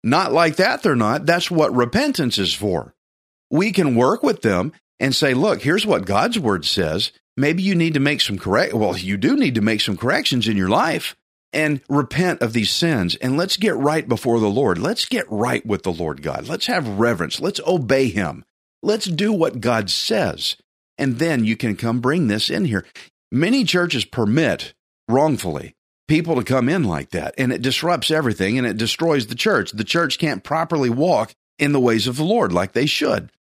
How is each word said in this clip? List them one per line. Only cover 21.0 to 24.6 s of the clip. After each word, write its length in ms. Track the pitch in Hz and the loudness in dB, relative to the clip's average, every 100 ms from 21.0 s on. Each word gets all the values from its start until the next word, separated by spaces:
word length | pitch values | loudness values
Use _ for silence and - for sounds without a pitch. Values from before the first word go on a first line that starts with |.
| 139 117 | -4 0
then 280 | 165 139 110 | 0 2 0
you 100 | 110 | 0
can 200 | 120 98 | -2 -2
come 240 | 113 120 | -2 0
bring 280 | 123 170 127 | 0 2 0
this 220 | 104 - | 0 0
in 160 | - 175 | 0 0
here. 200 | 98 - - - _ _ | -2 -4 -20 -20 _ _
Many 320 | 120 175 269 | 0 2 2
churches 420 | 202 180 175 120 - | 2 0 0 -2 -4
permit 680 | - 104 139 147 87 | -2 2 2 2 0